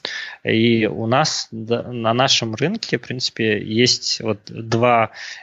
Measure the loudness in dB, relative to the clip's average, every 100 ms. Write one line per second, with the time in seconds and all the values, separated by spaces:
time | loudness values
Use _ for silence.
0 | -10 -10 -12 -6 0 4 4 4 2 0
1 | 0 2 2 -2 -8 -8 -4 -4 -4 -2
2 | 0 2 4 2 0 -2 -2 -2 -4 -4
3 | -4 -6 -4 0 0 0 0 0 2 0
4 | -2 -4 -4 -6 -8 -12 -2 2 4 4
5 | 2 -4 -16 -16